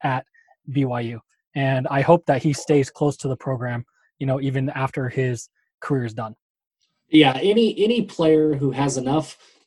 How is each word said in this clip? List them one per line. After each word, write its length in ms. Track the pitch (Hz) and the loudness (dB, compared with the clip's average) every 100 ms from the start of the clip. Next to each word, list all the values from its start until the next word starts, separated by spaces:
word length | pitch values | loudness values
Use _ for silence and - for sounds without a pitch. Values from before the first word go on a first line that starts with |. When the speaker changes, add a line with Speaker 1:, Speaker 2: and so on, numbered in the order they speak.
Speaker 1:
at 240 | 143 127 - _ _ _ - | -4 -4 -8 _ _ _ -6
B 140 | 135 | -2
Y 160 | 131 120 | -2 -2
U. 200 | 117 117 - _ _ | -6 -10 -16 _ _
And 340 | 147 135 131 127 | -4 -2 -2 -2
I 140 | 139 | 2
hope 240 | 139 170 - | 4 4 4
that 160 | 135 | 0
he 100 | 160 | 0
stays 380 | 139 - 147 131 | -2 2 2 0
close 260 | - 147 - | -2 -4 -2
to 120 | 139 | -6
the 80 | 127 | -6
program, 480 | 139 123 123 120 - _ _ - | -6 -6 -6 -8 -10 _ _ -6
you 80 | 135 | -4
know, 120 | 135 | -2
even 260 | 135 135 135 | -2 -2 -4
after 400 | 135 131 - 127 | -4 -6 -4 -4
his 400 | 135 127 117 - _ _ _ | -2 -2 -4 -10 _ _ _
career 240 | - 139 | -4 -2
is 80 | 120 | -4
done. 240 | 110 110 107 _ _ _ _ _ _ _ | -8 -10 -12 _ _ _ _ _ _ _
Speaker 2:
Yeah, 280 | 156 143 131 | 6 6 4
any, 380 | 196 214 220 - | 2 4 2 2
any 240 | 214 240 | 0 0
player 520 | - - 160 156 156 | -2 0 2 4 2
who 180 | 139 139 | 0 -2
has 240 | 123 139 127 | 0 -2 -2
enough 420 | 127 156 151 - _ _ | -2 -2 -4 -10 _ _